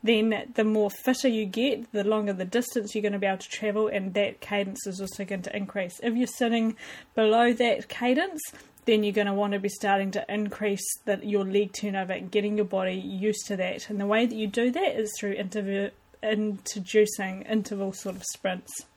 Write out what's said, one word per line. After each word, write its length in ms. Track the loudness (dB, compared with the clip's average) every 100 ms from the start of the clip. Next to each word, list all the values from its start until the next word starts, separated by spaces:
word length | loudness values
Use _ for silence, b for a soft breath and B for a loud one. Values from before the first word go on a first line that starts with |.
Then 480 | 4 4 4 0 -2
the 120 | 0 2
more 240 | 4 2
fitter 400 | 0 0 2 2
you 160 | 2 -2
get, 480 | 0 0 0 -4
the 100 | -2
longer 300 | 2 2 0
the 100 | -2
distance 500 | -2 -2 0 -4 -2
you're 80 | -2
gonna 180 | 0 0
be 60 | 0
able 120 | 0
to 120 | -4
travel, 380 | -4 -2 0 0
and 260 | 0 -2 0
that 260 | 0 -2
cadence 440 | -4 -2 -2 -4 -8
is 140 | -8
also 240 | -8 -8
going 200 | -6 -6
to 120 | -6 -6
increase. 420 | -6 -4 -6 -4
If 100 | -2 0
you're 120 | -2
sitting 480 | 0 2 4 2 -2 B B B 2
below 380 | 6 6 6
that 340 | 6 4 2 -2
cadence, 540 | -2 2 2 2 -4 -10 -14 B -6
then 200 | 2 4
you're 100 | 4
gonna 200 | 2 2
wanna 260 | 2 0 0
be 100 | -2
starting 420 | -2 2 4 2
to 140 | -2 -4
increase 580 | -2 -2 -2 -2 -2 -4 -6 -2
the, 160 | -2
your 220 | 0 0 2
leg 260 | 2 0
turnover 400 | -2 -4 -2 -2
and 180 | -4 0
getting 280 | 0 2 0
your 80 | 0
body 300 | 0 0 -2
used 520 | -6 -2 0 0 -4
to 80 | -2
that. 340 | -2 -4 -6
And 80 | -4
the 100 | 2
way 180 | 4 2
that 100 | 0
you 120 | -2
do 240 | 0 0
that 280 | 2 0 0
is 140 | -4 -4
through 200 | -4 -4
interv-, 540 | -4 -4 -2 -2 -4 -6 _ _
introducing 1200 | -2 0 0 -4 -8 -8 2 4 4 2 -6 -6
interval 500 | -2 -2 0 -4 -4
sort 240 | -4 -8 -8
of 60 | -10
sprints. 480 | -4 -4 -4 -8 -16 -16